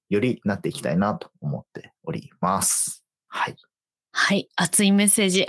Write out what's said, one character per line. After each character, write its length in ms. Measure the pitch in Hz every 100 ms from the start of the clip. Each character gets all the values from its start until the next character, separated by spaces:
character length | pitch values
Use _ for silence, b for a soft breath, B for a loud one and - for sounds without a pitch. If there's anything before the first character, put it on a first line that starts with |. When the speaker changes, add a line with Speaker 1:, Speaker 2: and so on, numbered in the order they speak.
| -
Speaker 1:
よ 100 | 196
り 220 | 127 -
な 120 | 101 90
っ 40 |
て 80 | -
い 60 |
き 80 | -
た 100 | -
い 60 | 82
な 160 | 101
と 160 | - - _
思 200 | - 71
っ 40 | -
て 220 | - - _
お 80 | -
り 180 | - - -
ま 200 | 180 196
す。 440 | - - - - _ _ _
は 200 | - -
い。 80 | - _ _ _ _ _
Speaker 2:
は 220 | - -
い。 140 | 202 -
熱 300 | - 180 -
い 80 | 196
メ 120 | 202
ッ 40 | 202
セ 180 | - 196
ー 20 |
ジ 160 | 185